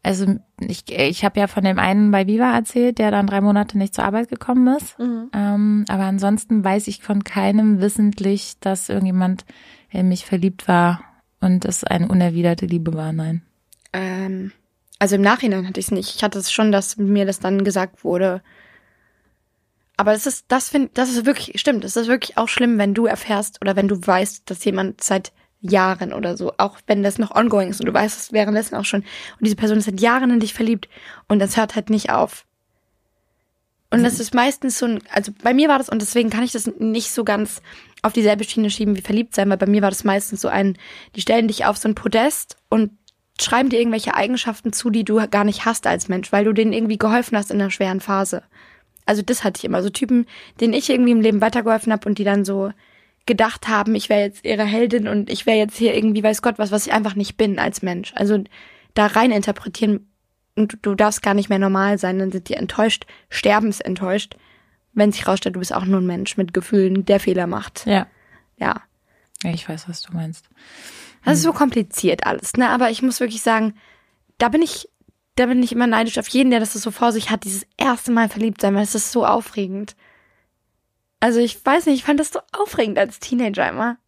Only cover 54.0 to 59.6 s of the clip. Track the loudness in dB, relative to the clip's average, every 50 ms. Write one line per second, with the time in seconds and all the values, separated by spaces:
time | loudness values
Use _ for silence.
54 | 0 2 2 2 2 0 -4 -6 -4 -2 -2 0 0 0 2 2 2 2 2 0
55 | 0 0 -2 -2 -2 -2 -6 -2 0 2 2 2 2 0 -2 0 0 2 2 2
56 | 2 2 0 2 2 0 0 2 -2 -2 0 0 -2 -2 -2 -2 0 0 0 0
57 | 0 -2 -2 -4 -4 -4 -2 0 0 0 0 -2 -2 -4 -4 -4 -6 -6 -6 -6
58 | -8 -10 -4 -2 0 2 2 0 -2 -6 -16 -20 -20 -20 -20 _ _ _ _ 0
59 | 0 2 4 2 2 4 2 2 0 -2 -4 -6